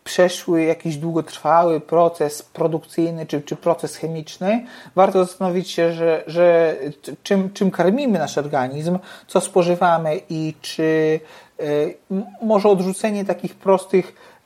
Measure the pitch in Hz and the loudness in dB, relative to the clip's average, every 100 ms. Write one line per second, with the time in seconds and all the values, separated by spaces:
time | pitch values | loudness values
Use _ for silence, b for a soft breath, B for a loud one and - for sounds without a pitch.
0 | - - 180 180 - 165 160 165 165 147 | -8 2 2 2 -2 0 2 0 -4 -6
1 | 165 165 156 - 151 165 175 156 - 165 | -4 -4 -6 -6 2 4 4 0 0 2
2 | 170 170 147 - - - 160 160 - - | 2 2 -4 -4 -14 -4 -2 -2 -6 -4
3 | 165 165 156 143 - 151 170 160 147 - | -4 -4 -6 -6 -6 -6 -2 -2 -4 -8
4 | 156 160 156 - 180 233 233 B B - | -8 -8 -12 -8 -2 -2 -4 B B 2
5 | 196 190 185 - 185 180 175 - 170 165 | 4 4 0 -2 -4 -2 -4 0 0 2
6 | 165 156 - 170 175 170 165 - 147 - | 0 0 -2 2 4 6 4 0 -8 -10
7 | - 143 - 196 190 - 190 - 175 247 | -16 -12 -2 0 0 0 -2 2 2 2
8 | 277 185 143 - 147 147 127 143 160 180 | 0 0 -2 -4 -2 -2 -2 -4 -4 -4
9 | B B B 190 185 190 175 175 180 165 | B B B -2 2 0 2 2 2 2
10 | 160 151 - 160 156 156 - - 160 160 | 0 -4 -6 -6 -6 -8 -12 -2 0 2
11 | 156 156 B B B - 147 147 160 - | 2 0 B B B -10 -4 -2 -2 -6
12 | - 190 - - 220 208 208 190 185 190 | -8 -6 -6 -6 0 2 4 2 2 -2
13 | 220 208 202 180 175 - 196 190 - 190 | -4 -4 -4 -6 -6 -6 0 0 2 0
14 | 175 - b b | 0 -10 b b